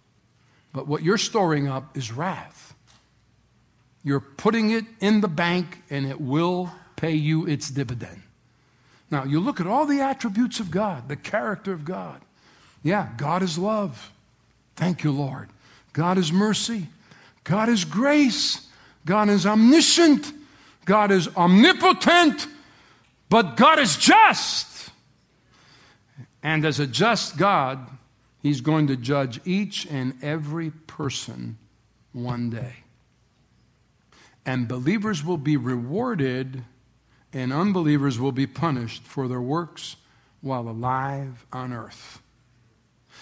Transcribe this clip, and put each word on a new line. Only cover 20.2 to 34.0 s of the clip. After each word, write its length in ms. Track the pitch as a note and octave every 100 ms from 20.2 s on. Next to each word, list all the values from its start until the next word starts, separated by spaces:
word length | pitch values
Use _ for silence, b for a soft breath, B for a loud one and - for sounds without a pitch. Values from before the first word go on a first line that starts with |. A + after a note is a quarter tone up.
| - - B B B B F3
God 260 | G#3+ G#3
is 160 | F#3+ D#3 F3+
omnipotent. 1080 | F3 F#3+ D#4+ - F#4 - - F4 D#4+ - - B B B B B B _ -
But 260 | A3+ F3+ A#2+
God 220 | C#4+ D#4
is 160 | A3 -
just. 960 | - G4+ G#4 G#3 - - - - - - _ _ _ _ _ b b b b b b C#3 b _
And 240 | D3 D#3 D3+
as 140 | C#3
a 80 | C#3+
just 500 | A#2 A3 G#3+ - C#3+
God, 500 | G3 F3+ C3 C3+ B2 C3 _ _ _ _
he's 200 | D3 C#3
going 260 | C3 D#3 D3
to 100 | C3
judge 420 | A#2 C#3+ C3 A#2 F#3
each 400 | G3 G#3 - -
and 300 | C#3 B2+ C3
every 500 | D3 D#3+ D3 E3 D#3+
person 840 | D3+ - - C#3+ - - B2 A#2+ A2+ _ _ _ _ _
one 380 | B2 B2 A#2+ A#2+
day. 340 | A2+ A#2+ - _ _ _ _ _ _ _ _ _ _ _ _